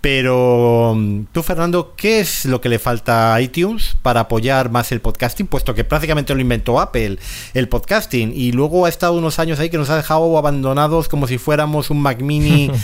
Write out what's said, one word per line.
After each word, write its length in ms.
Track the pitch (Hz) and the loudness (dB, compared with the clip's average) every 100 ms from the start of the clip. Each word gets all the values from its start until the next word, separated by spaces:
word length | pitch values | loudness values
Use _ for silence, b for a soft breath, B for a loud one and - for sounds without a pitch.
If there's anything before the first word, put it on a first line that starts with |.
Pero, 880 | 143 135 127 127 123 120 120 117 117 | 0 0 2 2 4 4 4 4 2
mm, 340 | 110 104 101 107 | 2 0 -2 -4
tú, 100 | 170 | -4
Fernando, 520 | 165 170 170 175 - - | -2 -2 0 -2 -4 -4
¿qué 240 | 208 220 | 0 0
es 240 | 180 - | 0 -4
lo 160 | 135 127 | -2 -2
que 80 | 123 | 0
le 100 | 117 | -2
falta 560 | 127 120 - 117 113 | -2 -4 0 2 4
a 60 | 113 | 2
iTunes 560 | 131 165 185 220 - - | 0 -2 -2 2 2 2
para 180 | 127 117 | 2 0
apoyar 500 | 113 113 120 135 127 | 2 0 2 0 2
más 220 | 117 120 | -2 -2
el 80 | 117 | -2
podcasting? 460 | - - 123 - 196 | -2 0 -2 -4 -2
Puesto 280 | 139 - | 0 0
que 80 | 113 | 0
prácticamente 520 | 113 151 151 151 139 | 0 -2 0 -2 0
lo 80 | 135 | 0
inventó 360 | 127 120 120 117 | 0 0 0 0
Apple, 400 | 196 123 110 98 B B B | 0 -2 -4 -6 B B B
el 140 | 127 120 | -4 -2
podcasting, 600 | 117 - 214 - 127 110 139 | -2 0 -2 0 -2 -2 -2
y 160 | 123 | -2
luego 320 | 123 151 175 | 0 2 2
ha 60 | 175 | 0
estado 240 | 160 175 | 0 0
unos 240 | 170 160 151 | 0 -2 -2
años 220 | 165 151 | -2 -2
ahí 100 | 160 | -2
que 80 | 165 | -2
nos 100 | 139 | 0
ha 80 | 156 | -2
dejado 400 | 147 156 165 160 | 0 2 2 2
abandonados 720 | 147 143 131 139 151 160 - | 2 0 0 0 2 0 0
como 180 | 147 131 | -2 -2
si 120 | 123 | -2
fuéramos 500 | - 147 151 151 143 | 0 0 0 -2 -2
un 140 | 147 | 0
Mac 180 | 143 120 | 0 -2
Mini, 500 | 139 151 151 156 143 131 | -2 0 4 4 2 -2